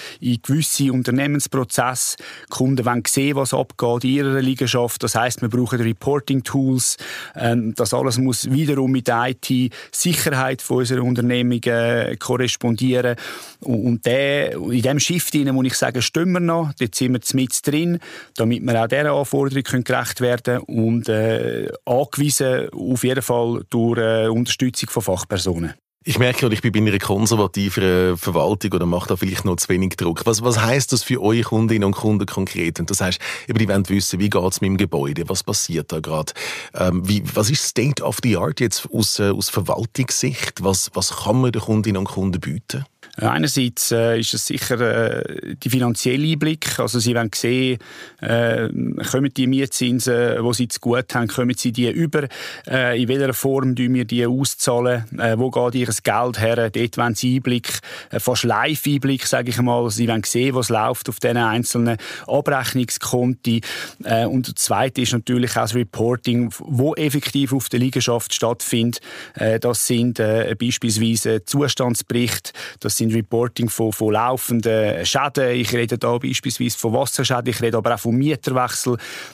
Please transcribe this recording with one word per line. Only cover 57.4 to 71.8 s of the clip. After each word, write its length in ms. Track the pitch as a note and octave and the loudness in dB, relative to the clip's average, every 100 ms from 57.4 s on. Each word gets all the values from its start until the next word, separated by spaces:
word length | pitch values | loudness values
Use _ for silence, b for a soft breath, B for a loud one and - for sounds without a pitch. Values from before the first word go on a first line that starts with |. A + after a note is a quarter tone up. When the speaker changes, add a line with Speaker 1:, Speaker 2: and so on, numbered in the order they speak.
| C3 B2 - - B B B | 0 -2 -4 -10 B B B
Speaker 1:
äh, 100 | - | -4
fast 240 | B2 B2 | 0 0
Live-Einblick, 840 | A#2 G#2+ C3+ D3+ D3 C#3+ C3+ C3+ - | 2 2 2 0 0 0 0 0 0
sage 220 | B2+ B2 | 0 0
ich 140 | A#2 | 0
mal. 220 | B2 A#2+ | 2 2
Also 120 | A#2+ G#2+ | 0 0
sie 120 | A#2 | 0
wollen 160 | A2+ | 0
sehen, 300 | G2+ A#2+ C3 | 0 0 2
was 140 | C3 A#2 | 0 2
läuft 400 | A2 A2+ B2 - | 2 2 -2 -6
auf 100 | A#2 | -2
diesen 200 | A#2+ A#2+ | 0 2
einzelnen 580 | A2+ A2+ A2+ B2 A#2 A2 B B B | 2 2 0 0 0 0 B B B
Abrechnungskonten. 1400 | C#3 C#3+ C#3 B2 C3 A#2 - - B2 B2 B2 B2 A#2 B B B B | 0 2 0 0 -2 -2 -4 -2 0 0 0 0 0 B B B B
Äh, 220 | - A2+ A2+ | 0 2 2
und 220 | C3 B2 | 0 -2
das 80 | - | -4
Zweite 440 | - G2+ C3 B2+ | 0 2 0 0
ist 140 | A#2+ | 0
natürlich 380 | B2 A#2+ B2 A#2+ | 0 0 0 2
auch 100 | A#2 | 0
das 120 | G#2+ | 0
Reporting, 800 | B2 A#2 - A2+ B2 - A#2+ A#2 - | 0 -2 0 0 0 0 0 0 -4
wo 360 | - B2+ C#3+ D3+ | -2 2 2 2
effektiv 580 | D3+ C#3 - C#3+ C3+ | 0 0 0 0 2
auf 160 | C3+ - | 0 0
der 100 | A#2+ | 0
Liegenschaft 540 | B2+ B2+ A#2+ A#2+ - | 0 0 0 0 -2
stattfindet. 640 | - A#2 A#2+ - A#2 A#2 A#2+ B B B - | -2 0 -2 -2 0 0 -2 B B B -2
Äh, 220 | A2 A2+ | 0 2
das 280 | B2 A#2 - | 0 0 0
sind, 320 | B2 A#2+ A#2 | 2 2 2
äh, 360 | A2 A2 A2 G#2+ | 2 2 0 -2
beispielsweise 840 | A#2+ - A#2 G#2+ A2+ A2+ - A2 - | -2 -2 -2 2 2 2 0 -2 0
Zustandsberichte, 1080 | C#3 C#3+ - | 0 0 2